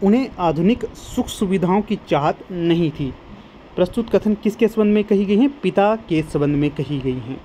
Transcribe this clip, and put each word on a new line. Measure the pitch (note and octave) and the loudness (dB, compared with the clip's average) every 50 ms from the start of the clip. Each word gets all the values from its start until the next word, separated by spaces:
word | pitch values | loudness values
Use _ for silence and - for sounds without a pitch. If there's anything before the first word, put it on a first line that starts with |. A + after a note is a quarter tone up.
| - | 2
"उन्हें | G3 G#3 B3+ C4+ A3+ - - | 2 4 2 2 -2 -4 -2
आधुनिक | F3+ E3 D3+ D3 E3+ G3 A#3+ A#3+ - | -2 0 0 2 2 2 2 0 -2
सुख | - - - - - - B3 B3+ - | -8 -10 -14 -18 -8 -6 -6 -4 -4
सुविधाओं | - - A3 F3+ F#3+ F#3+ F3 F3 F#3 G#3 G#3 | -4 -4 -2 0 0 0 2 2 2 0 0
की | - G#3+ - - - | 0 -4 -6 -2 -2
चाहत | E3+ D3 C#3+ D#3+ - - - - G3 | 0 0 2 0 -2 -4 -8 -10 -6
नहीं | F3 E3+ E3+ E3 E3+ F3 D3+ | -2 0 2 2 2 2 0
थी।" | - - D3 B2+ - - - - - - - - - - - - - | -2 -4 -6 -8 -8 -10 -16 -20 -20 -20 -20 -20 -20 -20 -20 -10 -2
प्रस्तुत | - F3+ F3+ - A#3+ A3+ A3+ | -2 -2 0 0 -4 -2 0
कथन | - F#3+ - G#3+ G#3+ | 0 2 2 2 0
किसके | G3+ - G#3+ G#3 - A#3 G#3 | 0 0 -2 0 2 0 0
संबंध | G#3+ A3 G#3+ G#3 G#3 | 2 2 2 4 4
में | G#3+ G#3 | 2 2
कही | G#3 G#3 G3 G3+ | 2 2 2 2
गई | F#3+ G#3 | 2 2
हैं? | G3 C4 C#4+ C#4+ - | 4 2 2 0 -2
पिता | - F#3 F3+ - G3 G#3 A3 | -4 -2 2 2 2 2 2
के | A3 A3+ - E3+ D#3+ D#3 | 0 -2 -2 -2 -2 -2
संबंध | D#3 - D3+ C#3+ C#3+ D3 | -2 -2 0 0 0 2
में | C#3+ C#3+ D3 | 0 0 -2
कही | C#3+ - C#3+ C3 D3 C#3 | -2 -4 -6 -4 -6 -4
गई | B2 C3+ B2+ | -4 -4 -4
हैं। | B2+ A2+ A#2 C3 - - | -4 -6 -10 -12 -12 -14